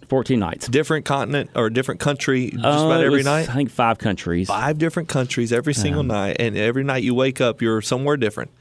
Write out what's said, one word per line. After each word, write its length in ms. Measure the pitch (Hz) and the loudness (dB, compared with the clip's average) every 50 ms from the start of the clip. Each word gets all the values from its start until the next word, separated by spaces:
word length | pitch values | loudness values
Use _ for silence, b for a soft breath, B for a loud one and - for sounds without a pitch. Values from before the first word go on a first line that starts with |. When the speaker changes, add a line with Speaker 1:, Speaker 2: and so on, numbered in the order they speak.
| - - | -6 -2
Speaker 1:
Fourteen 320 | 131 131 113 - 131 113 | -2 0 2 2 2 2
nights. 260 | 98 82 - - - 120 | 2 0 -4 -6 -2 0
Speaker 2:
Different 360 | 117 147 151 - 160 147 - | 2 2 2 2 0 -2 0
continent 460 | - 139 139 120 - 143 139 - - - | -2 -2 -2 -2 -2 -2 -4 -4 -4 -2
or 160 | 120 113 110 | 0 0 0
different 300 | 113 127 - - 92 - | 0 0 -2 -2 -4 -2
country 500 | - 147 143 - - 143 131 127 127 - | 0 -2 0 0 0 0 0 0 0 -2
just 140 | - 120 117 | -4 0 2
Speaker 1:
Uh, 220 | 139 147 151 156 | 2 4 4 4
Speaker 2:
about 140 | 160 - - | 4 4 4
Speaker 1:
it 40 | 139 | 4
Speaker 2:
every 120 | 139 143 135 | 4 2 2
Speaker 1:
was, 60 | 135 | 2
Speaker 2:
night? 220 | 143 147 160 160 127 | 2 2 0 0 0
Speaker 1:
I 60 | 120 | 0
think, 160 | 139 143 117 | -2 -2 0
five 280 | - - 117 113 113 - | 0 0 2 2 0 0
countries. 500 | - 110 92 - - 87 85 87 95 90 | 0 -2 -2 -2 -2 -2 -2 0 0 0
Speaker 2:
Five 300 | 98 107 123 147 156 151 | -2 -2 0 -2 0 0
different 300 | 165 165 - 175 165 - | -2 -2 -2 -4 -4 -2
countries 440 | - 135 127 123 - 131 120 110 | -2 -2 -2 -2 -2 -2 0 0
every 220 | 117 120 151 151 139 | 0 0 0 0 0
single 280 | 117 101 147 147 147 | 0 0 0 0 -2
Speaker 1:
Yeah. 60 | 139 123 | 0 0
Speaker 2:
night, 240 | 107 101 98 98 - - | 0 0 -2 -2 -2 -2
and 160 | 117 113 101 | -2 -2 0
every 260 | 98 104 117 120 135 135 | 0 0 0 0 0 -2
night 200 | 139 131 127 123 | 0 0 0 0
you 100 | 123 120 | 0 2
wake 260 | 127 135 135 127 - | 2 2 0 0 0
up, 220 | 131 117 104 - | 0 0 0 0
you're 180 | 117 113 110 107 | 0 0 0 0
somewhere 360 | - - 127 127 139 143 147 | 0 -2 -2 -2 0 0 0
different. 340 | 135 113 104 - 123 120 - b b | 2 0 -2 -2 -4 -10 -12 b b